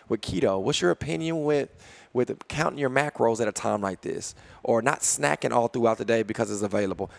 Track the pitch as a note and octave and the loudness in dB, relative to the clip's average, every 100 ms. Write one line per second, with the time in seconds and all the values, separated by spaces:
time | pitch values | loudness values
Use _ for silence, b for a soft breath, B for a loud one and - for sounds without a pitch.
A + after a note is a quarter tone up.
0 | b A2 - F#2+ A#2 F#2+ G#2+ D3+ F3 E3 | b -4 -2 0 0 2 0 0 2 0
1 | C#3 E3 D#3+ E3 D3 D3 - - B B | -2 -4 -4 -2 0 0 -2 -10 B B
2 | B B2 B2 - - C#3 D#3+ C3+ C3+ C3 | B -2 0 -2 -6 -2 -2 0 0 2
3 | D3 - A#2 A2 G#2+ - G#2+ G#2 G2 F2+ | 0 2 2 2 -2 -2 -2 0 -2 -4
4 | - - - - B B - A#2 A#2+ - | -6 -6 -8 -14 B B 0 2 2 0
5 | - - C#3+ D3+ B2+ A#2+ A#2 B2+ A2+ A2+ | 0 0 0 0 2 2 2 2 2 2
6 | A2+ A2+ G#2 A2 G#2 G#2 G#2 G#2 G2 F#2 | 2 0 0 -2 -2 -2 -2 0 -2 -4
7 | F#2+ | -8